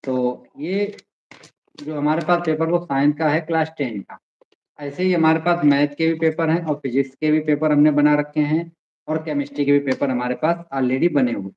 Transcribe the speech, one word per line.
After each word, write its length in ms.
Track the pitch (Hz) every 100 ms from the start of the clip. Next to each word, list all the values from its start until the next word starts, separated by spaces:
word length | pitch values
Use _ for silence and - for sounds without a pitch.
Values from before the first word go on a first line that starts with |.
तो 420 | - 127 123 127 - 135
ये 360 | 156 196 202 196 _ _ _ - - _ _ -
जो 180 | 294 151
हमारे 240 | 147 160 156
पास 140 | 175 165
पेपर 240 | 156 160
वो 100 | 170
साइंस 360 | 170 135 143 147
का 120 | 160
है 120 | 156
क्लास 300 | 156 165 160 -
टेन 220 | 127 104
का, 160 | - - _ _ _ _ _ -
ऐसे 240 | 143 143
ही 100 | 185
हमारे 260 | 175 160 160
पास 260 | 160 175 147
मैथ 220 | 143 143
के 200 | - 165
भी 120 | 160
पेपर 300 | 160 156 160
हैं 140 | 170
और 120 | 160 147
फिजिक्स 400 | 135 127 135 -
के 160 | 156
भी 80 | 156
पेपर 320 | 156 143 151
हमने 200 | 147 151
बना 240 | 143 147 147
रखे 240 | 147 156
हैं 300 | 147 156 170 _ _ _ -
और 100 | 160
केमिस्ट्री 420 | 160 143 135 151 139
के 60 |
भी 80 | 143
पेपर 280 | 139 127 139
हमारे 260 | 123 123 127
पास 280 | 156 170 - 135
already 360 | 127 131 165
बने 200 | 147 123
हुए 100 | 107
हैं। 100 | 95